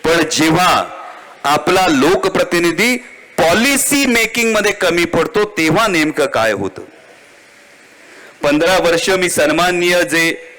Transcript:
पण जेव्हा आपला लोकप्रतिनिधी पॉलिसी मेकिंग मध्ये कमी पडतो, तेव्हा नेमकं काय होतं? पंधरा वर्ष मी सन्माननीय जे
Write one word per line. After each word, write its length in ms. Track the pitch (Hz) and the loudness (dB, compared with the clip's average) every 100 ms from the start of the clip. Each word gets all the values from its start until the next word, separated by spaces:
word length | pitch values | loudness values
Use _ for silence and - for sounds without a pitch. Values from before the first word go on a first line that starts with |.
पण 200 | 156 165 156 | 2 0 0
जेव्हा 540 | - 160 160 180 120 90 - - - - - | 0 2 2 2 2 -2 -10 -18 -20 -20 -8
आपला 420 | 139 151 160 185 185 | -2 0 2 2 2
लोकप्रतिनिधी 1080 | 143 143 190 196 180 175 170 170 160 233 247 - - - - | 2 2 2 0 -2 -2 0 -2 0 -2 -2 -8 -20 -12 -2
पॉलिसी 680 | 165 185 254 269 - 285 269 | 0 2 2 0 0 0 0
मेकिंग 480 | 233 226 240 226 | 0 -2 -2 -2
मध्ये 180 | 220 208 | 0 -2
कमी 320 | 202 180 170 | 0 0 0
पडतो, 400 | 170 170 160 208 | 0 0 -2 -2
तेव्हा 420 | 208 - 160 175 226 | -2 -2 0 2 0
नेमकं 400 | 170 151 151 139 | 0 -2 0 -2
काय 260 | 117 110 | 0 0
होतं? 300 | 98 95 - - - - - - - - - - - - - - - - - | -2 -6 -10 -20 -20 -20 -20 -20 -20 -20 -20 -20 -20 -20 -20 -20 -20 -20 -4
पंधरा 360 | 143 151 165 185 | 0 2 2 2
वर्ष 320 | 170 170 - | 2 0 0
मी 200 | 190 175 | 0 0
सन्माननीय 720 | 170 151 156 180 175 175 180 | 0 0 2 0 0 0 0
जे 500 | 160 165 165 - - | 0 0 0 -2 -12